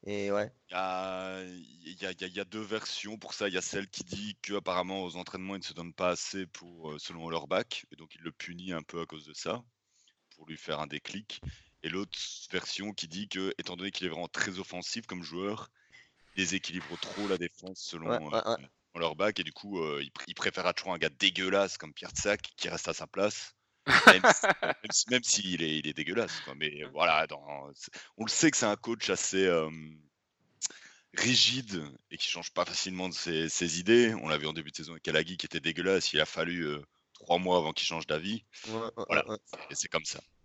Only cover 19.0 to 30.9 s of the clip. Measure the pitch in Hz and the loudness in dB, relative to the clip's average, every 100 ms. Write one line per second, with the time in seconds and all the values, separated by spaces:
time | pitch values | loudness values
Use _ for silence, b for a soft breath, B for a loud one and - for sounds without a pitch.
19 | 82 76 101 104 82 - 101 98 78 71 | -2 2 0 0 -6 -6 -6 -2 -2 -2
20 | 71 - 67 - 95 92 90 85 92 87 | -4 -8 -12 -2 -2 0 0 0 -2 0
21 | 80 73 98 90 92 98 98 - 80 - | 0 4 4 4 2 4 4 0 -10 -12
22 | - - 104 107 - - - 90 - 80 | -8 -2 2 2 -2 -8 -6 -4 -4 -4
23 | 78 95 101 - - - _ _ - 131 | -6 0 0 0 -10 -16 _ _ 6 10
24 | - 185 220 - 196 - - - 214 - | 12 12 10 8 6 2 0 -2 0 0
25 | - 123 120 - 98 90 82 78 73 73 | 4 2 4 2 2 0 0 0 -2 -4
26 | 76 104 104 - - 69 76 73 73 71 | -2 0 -2 -4 -8 -4 -4 -4 -8 2
27 | 85 78 80 76 71 71 71 71 - B | 6 6 4 -4 -10 -12 -12 -14 -14 B
28 | B - 110 - 160 - 113 104 - 117 | B -8 -2 6 6 6 2 2 -2 -2
29 | - 92 - 95 95 85 78 80 78 78 | 0 0 2 4 6 6 2 -4 -14 -16
30 | 76 _ _ _ _ _ - B B | _ _ _ _ _ _ -6 B B